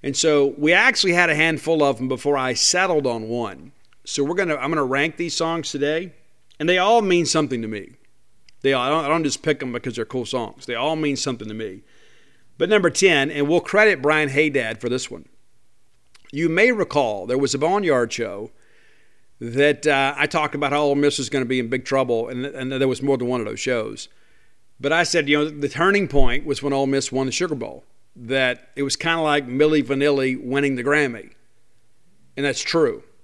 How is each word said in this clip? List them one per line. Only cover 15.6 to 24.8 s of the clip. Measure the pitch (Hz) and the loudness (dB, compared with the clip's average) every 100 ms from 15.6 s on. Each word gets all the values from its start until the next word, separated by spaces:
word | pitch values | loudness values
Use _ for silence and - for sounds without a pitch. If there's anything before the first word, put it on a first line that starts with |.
| - - - _ _ - - | -20 -20 -20 _ _ -20 -12
You | 139 165 | -4 -2
may | 165 233 | 2 2
recall | 226 175 143 123 101 95 | 2 0 0 0 -2 -2
there | 131 | -2
was | 139 | 0
a | 135 | 0
Boneyard | 151 202 190 131 117 | 0 0 2 2 0
show | - 113 101 110 - - - - - - - - - | -4 -8 -8 -12 -16 -20 -20 -20 -20 -20 -20 -20 -14
that, | 120 123 143 147 151 | -6 2 2 2 0
uh, | 139 139 139 | 2 0 0
I | 147 | -2
talked | 170 151 | 0 -2
about | 151 139 | -2 -2
how | 147 | 0
Ole | 147 | 2
Miss | 143 147 143 | 2 2 0
was | 123 | -4
gonna | 139 | -4
be | 123 131 | -2 -2
in | 117 | -2
big | 131 | -4
trouble, | - 135 127 117 113 | -2 -2 0 -2 -2
and, | 123 139 | -6 -8
and | - 131 | -8 -6
there | 135 135 | 0 0
was | 123 | 0
more | 135 135 | 0 0
than | 123 | 0
one | 123 | -2
of | 107 | -4
those | 110 | -6
shows. | - 120 110 110 - - - - - - - | -2 -2 -4 -10 -16 -20 -20 -20 -20 -20 -20
But | - | -8